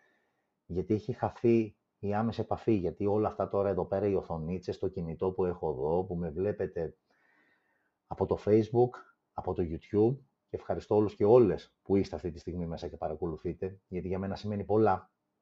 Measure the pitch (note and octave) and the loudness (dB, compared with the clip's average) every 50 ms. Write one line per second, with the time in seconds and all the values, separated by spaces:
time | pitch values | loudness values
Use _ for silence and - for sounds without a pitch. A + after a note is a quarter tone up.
0 | _ _ _ _ _ _ _ _ _ _ _ _ _ - E2+ F#2 F2+ - G#2+ G#2 | _ _ _ _ _ _ _ _ _ _ _ _ _ -6 -4 -4 -2 0 -2 -2
1 | - - A#2+ - A#2 G2+ - - - A#2 A#2 A2+ A2 G2+ - _ _ _ _ _ | -2 -6 -6 -4 -4 -4 -2 2 4 4 4 4 2 0 -6 _ _ _ _ _
2 | G#2 G2+ G#2 G#2+ A2+ A2+ - A2+ G#2+ - G2+ - - A#2+ A2 F#2+ F2 E2 E2 - | -4 -2 0 0 0 -2 -2 -2 -4 -4 -4 -2 0 2 2 2 0 -2 -2 -2
3 | G2+ G2+ G2+ G#2+ G#2 F#2+ - - F#2+ - G#2+ G2+ G2 G2+ F#2 F2+ - - G2 G2 | 0 0 2 2 0 0 0 -2 -2 0 0 0 2 2 0 0 -2 -2 -2 0
4 | G#2 G2+ F#2+ F2 - - E2+ D#2+ D#2 E2+ F#2 F2+ - G#2 - - G2+ F#2 - F#2+ | 0 0 0 0 -2 -4 -6 -6 -4 -4 -6 -6 -6 -8 -6 -4 -6 -6 -4 -6
5 | E2 D#2+ D#2+ - F#2 F#2+ F#2 G2 F#2 F2+ F2 - F2 D#2 D2 B1+ C#2+ D#2 E2+ F2+ | -6 -6 -4 -2 -2 -2 0 0 -2 -2 -2 -2 -4 -4 -4 -2 -2 0 0 0
6 | G2 G2+ F2 E2+ F2 D#2+ D2 F2+ F#2+ G#2 G2 - F#2+ - - E2+ D#2+ D#2 - _ | -2 -2 -4 -4 -6 -4 -4 -2 -2 -2 -2 -4 -6 -6 -4 -6 -6 -6 -8 _
7 | _ _ _ _ _ _ _ _ _ _ _ _ _ _ _ _ _ _ _ _ | _ _ _ _ _ _ _ _ _ _ _ _ _ _ _ _ _ _ _ _
8 | _ - - - F#2+ - F2 - - G2+ G#2+ A2 G#2+ - A#2 A#2+ B2 B2 - - | _ -8 -4 -2 -2 0 -2 0 2 4 4 4 4 4 2 2 2 2 0 -6
9 | - _ _ _ _ _ _ - - F#2 F2+ F#2+ F2+ D#2+ E2 D#2+ - - G#2 G#2 | -20 _ _ _ _ _ _ -8 -6 -4 -2 -2 -2 -4 -4 -8 -6 -2 2 2
10 | A2 A#2+ C#3 C3+ - _ _ _ _ _ G#2 - - - F2+ E2+ - - G#2+ G#2+ | 4 2 2 -2 -8 _ _ _ _ _ -10 -8 -6 -6 -6 -6 -2 2 2 2
11 | G#2+ F#2+ - - G#2 G2+ A#2+ B2+ A2+ F#2 D#2+ - - - _ _ _ - G2 G2 | 2 2 0 2 6 8 8 8 8 6 2 -2 -6 -12 _ _ _ 2 2 2
12 | F2+ - E2 D#2+ F#2 E2+ D#2 E2 - F2+ E2 F2 E2+ E2 D#2+ D#2 E2 - - - | 2 0 -4 -8 -8 -8 -8 -8 -10 -8 -8 -6 -6 -6 -8 -8 -8 -10 -8 -8
13 | E2+ D#2+ D#2 - F2+ E2+ - - - F2 E2 - F#2+ F#2 F#2+ - _ - F#2 F2+ | -6 -6 -6 -4 -6 -6 -6 -6 -6 -8 -6 -6 -8 -8 -10 -12 _ -10 -8 -6
14 | F2 F2+ F#2 F#2 G2 G2 - - - G#2 G#2 G2+ F2+ F#2 G#2 A2 A2 G2+ F#2 F#2 | -4 -4 -4 -4 -4 -6 -6 -6 -6 -6 -6 -4 -2 2 4 4 6 4 2 0
15 | - _ _ _ _ _ _ _ | -4 _ _ _ _ _ _ _